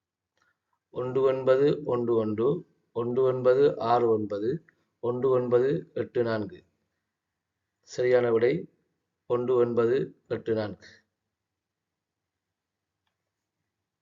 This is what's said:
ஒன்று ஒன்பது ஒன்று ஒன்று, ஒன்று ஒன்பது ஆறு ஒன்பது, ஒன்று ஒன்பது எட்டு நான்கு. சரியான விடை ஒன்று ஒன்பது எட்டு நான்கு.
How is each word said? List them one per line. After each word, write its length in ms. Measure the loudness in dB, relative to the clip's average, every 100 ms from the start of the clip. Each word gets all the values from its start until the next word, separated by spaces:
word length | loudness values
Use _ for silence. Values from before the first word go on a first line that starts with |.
| _ _ _ _ _ _ _ _ _ -8
ஒன்று 220 | -4 0 0
ஒன்பது 360 | 0 2 4 4 0 -4
ஒன்று 200 | -4 0 0
ஒன்று, 240 | 0 0 -2 -2 -8 _ _ -8
ஒன்று 220 | -4 0 0
ஒன்பது 320 | 2 2 4 2 0 0
ஆறு 160 | 2 2 0
ஒன்பது, 320 | -2 -4 -4 -6 -10 _ _ _ -6
ஒன்று 220 | -2 0 2
ஒன்பது 340 | 2 2 2 -2 -6 -8
எட்டு 220 | -6 -2 -2
நான்கு. 320 | -2 -4 -12 _ _ _ _ _ _ _ _ _ _ _ _ _ -4
சரியான 320 | 2 2 2 2
விடை 180 | 2 0 -8 _ _ _ _ _ _ -4
ஒன்று 200 | 0 0
ஒன்பது 340 | 2 2 0 0 -2 -12 _ -8
எட்டு 180 | -4 -4
நான்கு. 300 | -4 -10 -18 -20 _ _ _ _ _ _ _ _ _ _ _ _ _ _ _ _ _ _ _ _ _ _ _ _ _ _ _ _ _ _